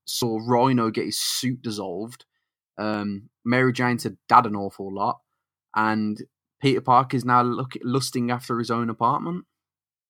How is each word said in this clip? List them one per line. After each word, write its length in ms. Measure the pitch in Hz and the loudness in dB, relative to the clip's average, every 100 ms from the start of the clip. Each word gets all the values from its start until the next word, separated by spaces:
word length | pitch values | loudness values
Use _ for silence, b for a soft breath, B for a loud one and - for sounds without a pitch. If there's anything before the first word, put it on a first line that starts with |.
| - | -10
saw 320 | - 120 110 | -4 -2 -2
Rhino 460 | 113 120 131 123 113 | 2 4 4 4 2
get 160 | 110 | 0
his 140 | 87 - | -4 -4
suit 420 | - - 127 123 | -4 -2 -4 -4
dissolved. 640 | 117 104 98 90 113 127 _ _ _ _ _ - | -6 -6 -6 -8 -10 -14 _ _ _ _ _ -8
Um, 500 | 107 107 104 101 110 _ | -4 -4 -4 -6 -12 _
Mary 260 | 120 123 131 | 0 2 2
Jane 280 | 127 123 117 | 2 0 -2
said, 180 | 113 98 - | -4 -10 6
"Dad, 160 | 117 120 | 6 6
an 100 | 104 | 0
awful 340 | 98 - 98 | -6 -8 -10
lot," 280 | 98 107 - _ _ _ _ _ | -4 -4 -4 _ _ _ _ _
and 440 | - 110 107 107 104 - _ _ _ | 0 2 2 -2 -4 -10 _ _ _
Peter 180 | 139 131 | 0 2
Parker 380 | 131 123 131 131 | 4 4 4 0
is 60 | 120 | 2
now 160 | 123 | 4
look-, 340 | 123 120 131 - | 4 0 -6 -8
lusting 480 | 123 131 131 131 120 | -4 -2 -2 -4 -2
after 280 | 123 - 120 | -4 -4 -6
his 120 | 117 | -2
own 180 | 117 117 | -2 -2
apartment. 560 | 113 117 143 165 180 - _ _ _ _ _ _ | -2 -2 -2 -4 -8 -12 _ _ _ _ _ _